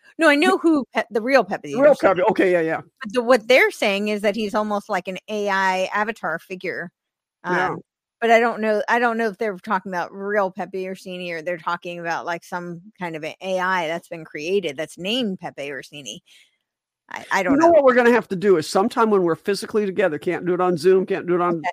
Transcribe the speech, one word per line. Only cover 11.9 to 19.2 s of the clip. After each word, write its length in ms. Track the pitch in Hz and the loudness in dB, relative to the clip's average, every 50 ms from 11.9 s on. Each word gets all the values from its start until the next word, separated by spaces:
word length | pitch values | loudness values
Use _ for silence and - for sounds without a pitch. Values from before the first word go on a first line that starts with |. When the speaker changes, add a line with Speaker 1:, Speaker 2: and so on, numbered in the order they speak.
| 175 170 | -10 -8
Speaker 1:
about, 280 | 165 170 160 135 117 | -6 -6 -6 -4 -4
like, 180 | 165 170 170 - | -6 -8 -8 -8
some 360 | - 190 175 175 175 170 170 180 214 - | -10 -10 -10 -10 -10 -12 -14 -16 -20 -14
kind 200 | - 180 170 160 | -12 -10 -10 -8
of 80 | 151 156 | -8 -10
an 100 | 151 - - | -12 -12 -10
A 180 | 180 190 185 185 | -6 -4 -2 -2
I 300 | 180 185 185 185 165 151 | 0 0 0 0 0 -2
that's 200 | 165 175 - - | -4 -6 -8 -12
been 160 | 175 165 156 | -14 -14 -14
created 520 | - - 151 151 170 196 208 175 151 135 | -14 -12 -10 -4 -2 -2 0 -2 -2 -4
that's 220 | 143 156 - - - | -6 -8 -10 -10 -10
named 420 | 175 196 233 262 240 202 190 - | -6 -4 -4 -2 -2 -4 -6 -8
Pepe 320 | 170 151 - 151 139 143 | -10 -12 -12 -10 -10 -10
Orsini. 500 | 139 127 - - - 147 139 104 107 180 _ _ _ - _ _ _ _ _ _ _ _ _ _ _ _ _ - | -10 -12 -12 -14 -18 -18 -16 -16 -16 -16 _ _ _ -20 _ _ _ _ _ _ _ _ _ _ _ _ _ -14
I, 120 | - - - - | -14 -14 -6 -2
I 100 | - 196 | -2 0
don't 120 | 190 - 277 | 2 2 2
Speaker 2:
You 40 | 285 | 4
know 80 | 330 | 6
Speaker 1:
know. 60 | 339 | 6
Speaker 2:
what 100 | 339 302 277 | 6 6 6
we're 100 | 262 240 | 6 6
gonna 180 | 247 240 233 | 6 6 6
have 160 | 247 226 - - | 4 4 2 -2
to 80 | 196 | -4
do 200 | 175 190 208 185 | 0 4 4 4
is 120 | 156 151 - | 4 2 0
sometime 420 | - 190 202 247 - 254 226 220 | 0 0 0 0 2 2 2 4
when 140 | 208 190 | 4 4